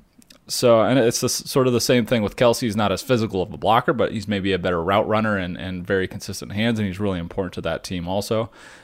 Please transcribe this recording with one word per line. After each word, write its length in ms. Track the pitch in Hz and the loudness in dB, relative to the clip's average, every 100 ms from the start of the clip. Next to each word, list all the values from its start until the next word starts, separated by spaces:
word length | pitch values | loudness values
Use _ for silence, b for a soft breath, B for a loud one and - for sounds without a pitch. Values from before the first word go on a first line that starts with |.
| _ _ _ - - | _ _ _ -20 -10
so, 340 | - 127 113 | 2 6 6
and 180 | 104 131 | 6 4
it's 220 | 117 - | 2 2
the 40 | 123 | -2
s-, 240 | - - | -4 -2
sort 180 | 139 127 | 0 2
of 60 | |
the 80 | 120 | 2
same 240 | - 127 107 | 4 2 2
thing 160 | 120 | 0
with 140 | 101 - | 0 2
Kelce. 260 | 123 117 | 2 2
He's 140 | 123 104 | 0 0
not 160 | 104 | 0
as 100 | 92 | -2
physical 400 | - 123 110 95 | 0 0 0 -2
of 120 | 90 | -4
a 40 | 76 | -2
blocker, 360 | 92 113 147 | 2 2 2
but 180 | 131 98 | 0 -2
he's 160 | 110 101 | -2 -4
maybe 260 | 101 95 | -2 0
a 60 | 92 | 0
better 220 | 92 87 | 0 -2
route 240 | 82 101 98 | 2 2 2
runner 300 | 107 110 101 | 0 0 -2
and, 200 | 90 71 | -4 -8
and 280 | 87 90 90 | -8 -8 -2
very 220 | 98 92 | -2 -2
consistent 440 | 101 - 95 - | -6 -12 -12 -8
hands, 260 | 101 117 110 | -2 -2 0
and 80 | 104 | -2
he's 120 | 90 | -2
really 200 | 104 90 | -4 -4
important 340 | 85 - 90 - | -4 -6 -6 -6
to 60 | |
that 220 | 82 80 | -4 -4
team 240 | - 90 85 | -6 -6 -4
also. 420 | 98 - 110 113 B B B | -4 -2 -2 -2 B B B